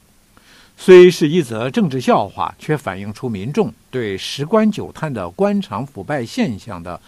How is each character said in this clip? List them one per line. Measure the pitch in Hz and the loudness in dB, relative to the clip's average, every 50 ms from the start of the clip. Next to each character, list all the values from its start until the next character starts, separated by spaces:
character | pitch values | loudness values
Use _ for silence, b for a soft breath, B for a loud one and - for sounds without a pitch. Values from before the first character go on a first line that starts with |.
| _ _ _ _ _ _ b b b b b b b b b | _ _ _ _ _ _ b b b b b b b b b
虽 | - - - 185 180 180 180 | -2 6 10 10 12 12 10
是 | 170 - 175 143 | 8 4 0 0
一 | 160 180 | 0 -2
则 | 147 120 113 107 117 135 | -2 -2 -6 -8 -6 -4
政 | 127 240 208 156 | -2 -2 -2 -2
治 | 127 131 | -2 -2
笑 | 123 233 233 151 107 95 | 0 0 0 0 0 -4
话， | - 104 87 80 - - | -6 -6 -6 -6 -6 -8
却 | - - 151 | -6 -6 -6
反 | 147 - 98 92 92 | -4 -4 -8 -10 -10
映 | 101 107 104 | -10 -12 -12
出 | - - 123 | -10 -8 -8
民 | 110 92 95 123 147 | -8 -8 -8 -4 -2
众 | 226 196 123 - - _ _ | -2 -2 -2 -6 -12 _ _
对 | - 127 117 104 95 92 | -8 -6 -6 -4 -6 -6
十 | - - - - 143 | -8 -10 -10 -10 -6
官 | 160 226 214 220 214 | -2 0 2 2 0
九 | - - 95 82 | 0 -4 -8 -12
贪 | - - 160 156 131 | -10 -10 -10 -8 -8
的 | 107 90 87 | -8 -8 -8
官 | 87 - 190 202 208 202 | -4 -2 -2 -2 -2 -4
场 | 190 - 104 98 135 | -4 -6 -8 -8 -10
腐 | 139 - 101 90 | -10 -12 -14 -10
败 | - 151 143 117 | -8 -8 -8 -8
现 | 113 - 262 233 151 107 92 | -8 -6 -4 -4 -4 -6 -8
象 | - - 98 87 | -12 -14 -14 -14
的 | 82 90 87 82 b | -12 -12 -14 -14 b